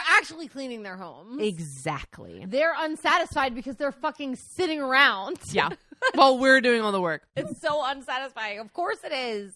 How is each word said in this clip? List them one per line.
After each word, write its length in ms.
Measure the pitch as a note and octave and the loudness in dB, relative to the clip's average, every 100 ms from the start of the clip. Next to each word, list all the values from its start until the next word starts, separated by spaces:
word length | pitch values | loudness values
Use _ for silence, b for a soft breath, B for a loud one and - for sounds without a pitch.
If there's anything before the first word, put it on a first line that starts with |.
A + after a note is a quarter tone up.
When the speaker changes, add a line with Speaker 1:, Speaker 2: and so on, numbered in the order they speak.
| D#4+ G4+ | 4 4
Speaker 1:
actually 280 | - D#4+ D4+ | 2 -6 -12
cleaning 380 | C4+ C4 A#3 | -10 -8 -8
their 120 | G3+ F#3 | -10 -12
homes. 460 | F3 C3 G#3 C4+ | -14 -16 -12 -4
Speaker 2:
Exactly. 1000 | G#3+ E3 D3+ C3+ D#3+ C#3 - - - E3+ F#3+ | -4 -4 -8 -8 -6 -6 -10 -18 -18 -14 -4
Speaker 1:
They're 280 | C4 D#4+ D#4 | 0 0 0
unsatisfied 800 | D#4 D#4 D#4+ F4 - D4 C4 A#3+ | -4 -2 2 2 2 -2 -2 -4
because 180 | C4+ | -10
they're 160 | C4 C#4 | -6 -6
fucking 460 | - D#4 - C#4 B3 | -4 -6 -6 -8 -8
sitting 440 | - - F4+ D#4 | -8 -4 -2 -2
around. 580 | C4 C4 C4+ G3 G3 F#4 - | 2 4 4 2 -4 -8 -4
Speaker 2:
Yeah. 200 | G3+ D4 - _ | 0 0 -2 _
<laughs> 220 | - C4 | -4 0
While 240 | - C4+ B3+ | 6 8 8
we're 220 | C4+ C4 | 6 6
doing 200 | A#3+ A#3 | 6 2
all 100 | G#3+ | 2
the 80 | G3 | 0
work. 220 | F3 D3+ _ | 0 -4 _
Speaker 1:
It's 260 | C4 D4+ - | -8 -8 -4
so 220 | D#4 D4 | -2 0
unsatisfying. 760 | C4 C#4 B3+ C4 C4+ A#3 G#3+ G#3 | -2 -4 -6 -6 -6 -8 -8 -8
Of 120 | G#3+ | -10
course 260 | - F#4 A4 | -6 -4 -6
it 100 | - | -6
is. 400 | C4+ B3 G#3 G3 | -6 -4 -6 -8